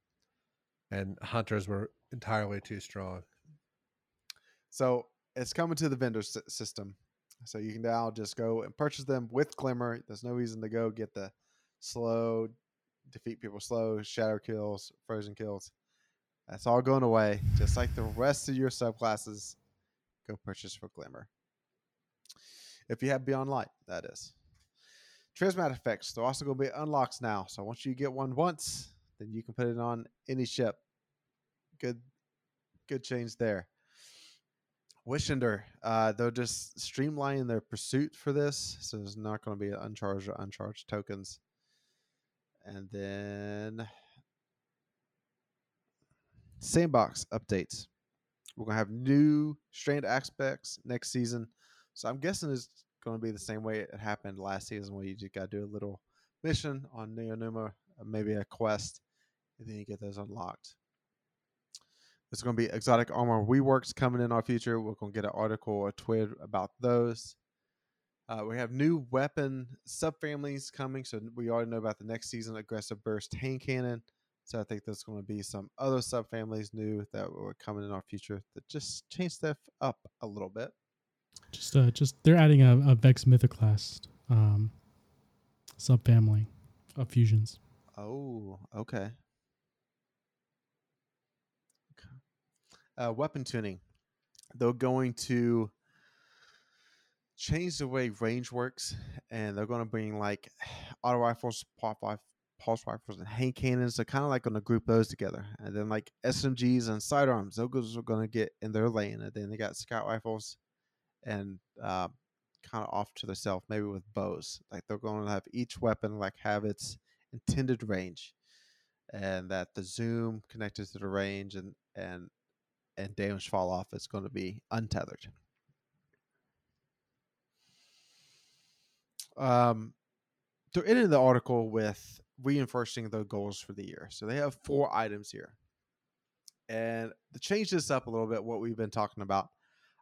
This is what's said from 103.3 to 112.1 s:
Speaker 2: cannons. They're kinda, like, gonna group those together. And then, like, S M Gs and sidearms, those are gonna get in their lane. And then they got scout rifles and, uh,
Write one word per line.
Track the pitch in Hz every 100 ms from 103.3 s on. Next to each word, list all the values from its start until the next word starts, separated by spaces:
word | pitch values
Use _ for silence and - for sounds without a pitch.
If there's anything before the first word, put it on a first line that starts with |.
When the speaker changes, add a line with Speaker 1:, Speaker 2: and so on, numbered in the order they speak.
| 110 131 127
Speaker 2:
cannons. | 131 127 123 117
They're |
kinda, | 113 135 143
like, | 131
gonna | 117 107
group | 104 117 -
those | 113 110
together. | - 98 - 104 -
And | 104
then, | 104 107
like, | 107 - _
S | 123 -
M | 135
Gs | 123 123 127 113
and | 107
sidearms, | - 143 139 117 98 110
those | 123 131 113 117
are |
gonna | 113 110 110
get | 113 107 -
in | 110
their | 107 117
lane. | 110 104 107
And | 107
then | 110 101
they | 107
got | 107 -
scout | - 113 104
rifles | 110 113 110 - - _ _ _ _ _ _
and, | - 104 101 95 _ -
uh, | 113 92 90